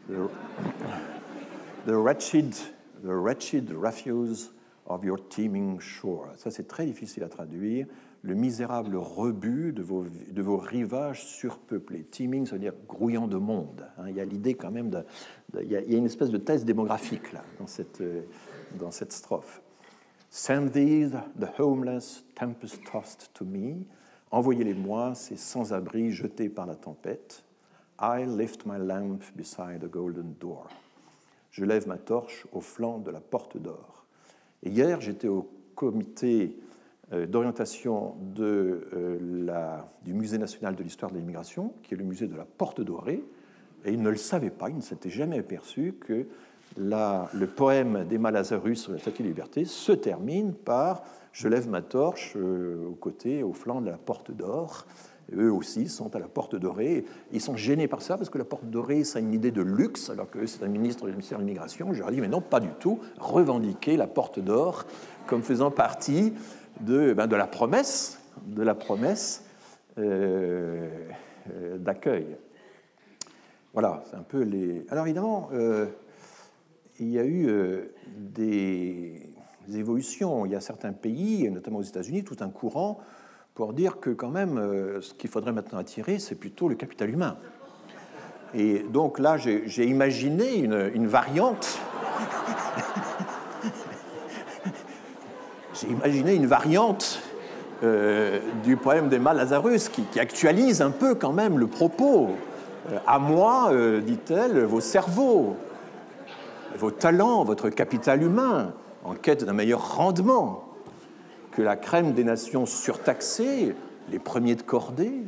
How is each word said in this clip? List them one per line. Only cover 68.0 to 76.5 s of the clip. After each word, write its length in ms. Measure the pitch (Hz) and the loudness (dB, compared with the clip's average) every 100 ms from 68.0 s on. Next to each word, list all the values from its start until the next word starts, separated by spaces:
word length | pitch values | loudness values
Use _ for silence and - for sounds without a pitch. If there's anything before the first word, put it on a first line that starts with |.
| - - - - | -4 -8 -20 -16
de 180 | 101 104 | -10 0
la 120 | 110 | 2
promesse, 720 | 104 - 104 135 214 - - - - - - _ - | 2 -2 0 0 0 -2 -6 -12 -20 -20 -20 _ -2
euh, 960 | 104 95 98 92 90 90 85 85 82 80 82 - - - - | 0 2 2 2 0 -2 -2 -4 -8 -10 -12 -16 -18 -18 -14
euh, 280 | 90 87 92 | -10 -8 -6
d'accueil. » 580 | 90 98 151 101 78 - - - - - _ _ _ _ - - - _ _ | -4 -2 0 0 -2 -12 -18 -20 -20 -20 _ _ _ _ -18 -18 -20 _ _
Voilà, 320 | 117 107 82 - | 0 2 0 -10
c'est 60 | 92 | -16
un 60 | |
peu 200 | 85 139 | -6 -2
les. 420 | 113 98 90 87 - | 0 0 -2 -4 -4
Alors 160 | 151 160 | -2 -2
évidemment, 420 | 160 214 214 151 | 0 0 -2 -4
euh, 320 | 131 113 107 104 - - - - - - | 0 2 2 0 -6 -20 -20 -20 -20 -20